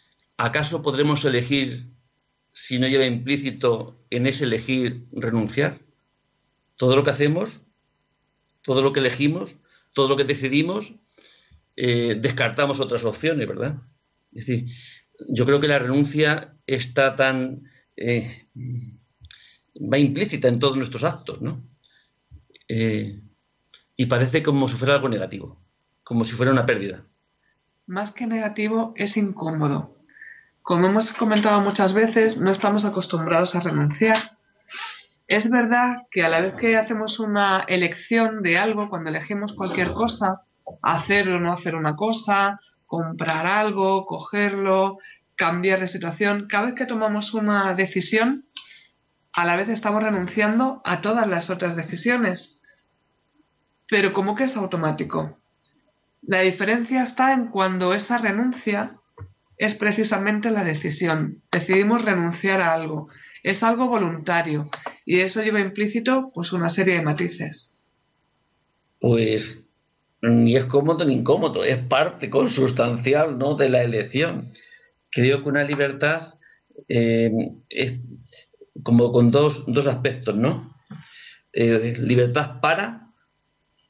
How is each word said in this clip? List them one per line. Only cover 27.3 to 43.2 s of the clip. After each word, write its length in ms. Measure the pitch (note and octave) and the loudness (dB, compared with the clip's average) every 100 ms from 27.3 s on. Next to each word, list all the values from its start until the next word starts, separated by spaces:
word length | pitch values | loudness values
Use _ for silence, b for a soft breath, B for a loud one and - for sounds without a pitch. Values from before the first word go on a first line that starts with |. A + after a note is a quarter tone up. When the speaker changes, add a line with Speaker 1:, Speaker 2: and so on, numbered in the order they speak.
| _ _ _ _ _ - | _ _ _ _ _ -12
Speaker 2:
Más 240 | F#3 G#3 | -8 -8
que 160 | - A#3 | -8 -6
negativo, 680 | A3+ G#3+ G#3+ G#3+ A3+ A3+ - | -4 -4 -4 -2 -2 -4 -2
es 200 | G3 A3 | -2 0
incómodo. 800 | G3+ - E3 D#3+ D3 D3 - _ _ B B B B _ | -2 -4 -6 -2 0 -2 -6 _ _ B B B B _
Como 240 | - F3 F#3 | -2 2 4
hemos 280 | G#3 A3 | 4 0
comentado 480 | - A3 G#3+ G#3+ G#3 | 0 2 2 4 4
muchas 320 | G3+ G3 F#3+ | 2 2 2
veces, 480 | G3 A3 A3+ A3 F#3 | 4 4 4 2 2
no 80 | F#3 | 0
estamos 340 | G3 G#3 G#3 | 2 2 2
acostumbrados 680 | G#3 F#3 F3+ E3+ D#3+ E3 F3+ | 0 -2 -2 -2 0 2 2
a 60 | F3 | 0
renunciar. 580 | F3 D3+ D3 D3 A3 A3 - _ _ _ - B B B B B - | 0 0 0 2 2 2 0 _ _ _ -14 B B B B B -2
Es 240 | G#3 A3+ | 0 2
verdad 520 | B3 A#3 A#3+ B3 A#3+ - | 2 4 2 2 -2 -6
que 120 | F#3 | 0
a 60 | E3 | 2
la 140 | E3 | 2
vez 140 | F#3+ - | 0 0
que 200 | A#3 A3 | 2 2
hacemos 440 | A3 A3 G#3+ G#3+ | 2 -2 -4 -4
una 440 | G#3+ G#3 G3 F#3+ - | -2 2 2 2 0
elección 760 | F#3 F3 E3+ - A3+ A3+ A3 | 0 0 -2 0 2 2 0
de 160 | F3+ E3+ | 0 2
algo, 320 | G#3+ G#3 G#3 | 2 0 -4
cuando 180 | F3+ D#3+ | -6 -6
elegimos 460 | D#3 D#3 G#3 G#3 | -6 -6 -6 -6
cualquier 380 | - F#3+ G3 F3 | -6 -6 -2 -2
cosa, 480 | G3 A3+ - G3 F#3+ _ _ - - | -2 -2 0 -2 -4 _ _ -20 -6
hacer 480 | - E3 - G3+ F#3+ | -2 -2 2 2 2
o 100 | F3+ | 0
no 140 | F3 | 0
hacer 200 | F3 F3 | -2 -4
una 220 | E3 D#3 D3+ | -2 -2 -2
cosa, 640 | G#3+ A3 - G3 G3 G3+ B B | -2 -2 0 2 2 -2 B B
comprar 600 | - E3+ E3 D#3+ | -8 -6 -6 -6